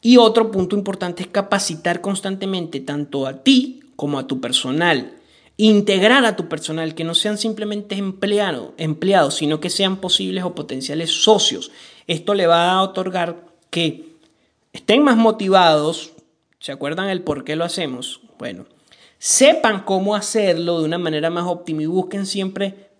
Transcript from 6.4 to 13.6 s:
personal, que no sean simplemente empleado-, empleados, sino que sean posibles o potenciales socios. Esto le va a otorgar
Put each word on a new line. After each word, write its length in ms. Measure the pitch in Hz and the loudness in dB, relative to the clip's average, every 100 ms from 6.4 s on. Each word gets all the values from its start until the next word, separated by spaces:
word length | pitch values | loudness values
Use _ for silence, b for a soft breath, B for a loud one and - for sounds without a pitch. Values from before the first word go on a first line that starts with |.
| 165 | -6
personal, 460 | 160 - 160 160 160 | -6 -6 -6 -6 -6
que 80 | |
no 100 | 165 | -4
sean 240 | 170 214 208 | -2 -2 -4
simplemente 580 | 226 214 208 208 202 196 | -4 -4 -6 -8 -6 -6
empleado-, 800 | 196 190 196 208 202 139 90 - | -6 -4 -2 0 0 -4 -10 -8
empleados, 580 | 160 156 185 196 143 - | -6 -2 2 4 4 0
sino 240 | 151 151 | -2 -2
que 100 | 170 | -4
sean 280 | - 196 190 | -2 -2 -2
posibles 460 | 185 - 190 185 | -2 -2 -2 -4
o 120 | 180 175 | -6 -8
potenciales 560 | 143 131 131 151 165 | -10 -10 -6 -6 -4
socios. 600 | - - 208 - 95 - B B B B | 0 4 4 4 -2 -8 B B B B
Esto 260 | 160 160 | -6 -2
le 140 | 202 170 | 0 4
va 240 | 170 175 | 4 4
a 100 | 185 | 2
otorgar 640 | 190 190 185 180 170 170 - _ | 0 -2 -4 -4 -4 -8 -16 _